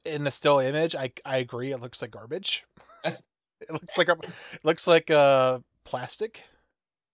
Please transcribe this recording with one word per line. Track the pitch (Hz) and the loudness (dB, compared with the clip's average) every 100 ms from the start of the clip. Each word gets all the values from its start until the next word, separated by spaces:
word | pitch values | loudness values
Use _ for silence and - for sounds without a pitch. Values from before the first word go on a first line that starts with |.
in | - 147 | -8 -6
the | 143 | -4
still | - 151 143 | 0 2 4
image, | 131 151 165 | 2 0 -2
I, | 156 131 - | -2 -8 -10
I | - 135 | -6 -4
agree. | 123 120 131 | -4 -8 -8
It | 131 | -8
looks | 123 - | -10 -10
like | 117 | -12
garbage. | 104 110 160 196 - - _ _ - | -14 -10 -8 -6 -6 -8 _ _ -10
<laughs> | |
It | 165 - _ _ _ _ - | -8 -8 _ _ _ _ -12
looks | 160 175 - | -12 -4 0
like | 175 | 2
a, | |
it | 165 165 - - - | 0 -4 -16 -18 -4
looks | 151 165 - | 0 0 4
like, | 165 - | 4 6
uh, | 151 139 135 131 127 - _ | 6 6 6 4 0 -6 _
plastic. | - 127 120 - 220 - - _ _ _ _ _ _ | -10 -8 -8 -8 -8 -10 -20 _ _ _ _ _ _